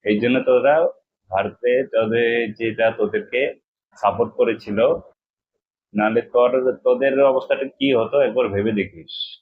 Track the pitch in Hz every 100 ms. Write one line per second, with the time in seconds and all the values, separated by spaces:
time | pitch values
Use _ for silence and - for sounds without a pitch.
0 | 104 104 120 131 131 123 131 151 175 -
1 | _ _ _ 95 101 - 123 123 131 113
2 | 110 117 117 120 113 110 113 110 113 110
3 | 107 104 - 123 139 - _ _ _ -
4 | 104 98 113 - 117 110 113 104 127 165
5 | - _ _ _ _ _ _ _ _ 104
6 | 107 113 - 120 123 131 127 123 127 123
7 | 139 131 139 131 - 135 139 _ 135 123
8 | 113 143 127 117 117 98 107 104 92 82
9 | 76 - - -